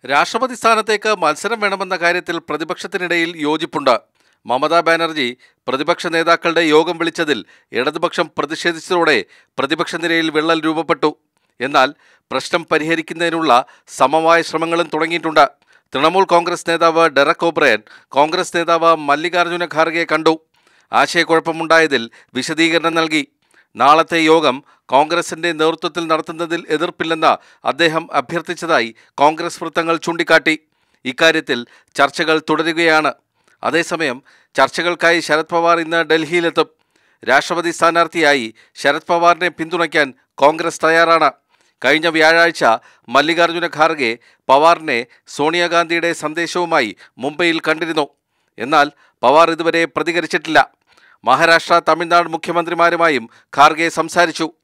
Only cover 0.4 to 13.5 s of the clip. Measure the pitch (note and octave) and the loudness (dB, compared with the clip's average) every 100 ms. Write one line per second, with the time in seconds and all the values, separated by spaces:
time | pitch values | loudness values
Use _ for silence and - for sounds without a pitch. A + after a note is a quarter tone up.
0.4 | B3+ B3 A3+ A3 G#3+ G#3 A3 G#3 D#3+ D3+ | -4 -2 0 0 0 -2 -2 0 -2 -2
1.4 | G#3 A3+ G3+ F#3+ F#3+ F#3 E3+ F3 E3+ E3+ | -6 -4 -4 -4 -6 -2 0 -2 -4 -10
2.4 | - D3+ E3 F3 F#3+ F#3+ F3+ E3+ E3 E3+ | -6 -8 -6 -8 -8 -8 -4 -2 -2 -4
3.4 | D3 D#3 D3+ D#3 C3+ A2+ _ _ _ _ | -4 -4 -4 -2 0 0 _ _ _ _
4.4 | - B2+ D3+ E3+ D#3+ E3 E3 D#3 B2 B2+ | -4 -2 2 2 2 0 0 -4 -6 -6
5.4 | _ _ - C3 D3 E3+ F3 E3 E3 E3 | _ _ -6 -4 -2 -2 -2 -2 2 2
6.4 | E3+ E3 E3 D3+ E3+ E3 E3+ E3+ D#3 A#2 | 2 0 4 4 2 -4 -6 -4 -4 -4
7.4 | - _ _ A2+ C3+ D#3+ E3 - D#3+ - | -6 _ _ -4 -4 -4 -4 -4 -6 -6
8.4 | D3 D#3+ F3 D#3+ - F3+ D#3+ B2 - _ | -8 -4 -4 -4 -4 0 2 0 -2 _
9.4 | _ - C3+ D#3 E3+ F3 E3 E3 D#3+ D3+ | _ -6 -4 -4 -4 -6 -2 0 0 -2
10.4 | D#3+ E3 D#3 D#3+ D#3 D#3 D3+ - _ _ | 0 -2 -2 -4 -4 -2 -2 -4 _ _
11.4 | _ _ B2+ D3 C3 D3 _ _ _ B2 | _ _ 0 2 2 -2 _ _ _ -8
12.4 | - F3 D#3+ D#3+ D#3 E3 D#3 E3 E3+ E3 | -4 -6 -2 -4 -2 -4 -6 -6 -4 -2
13.4 | D#3+ | 2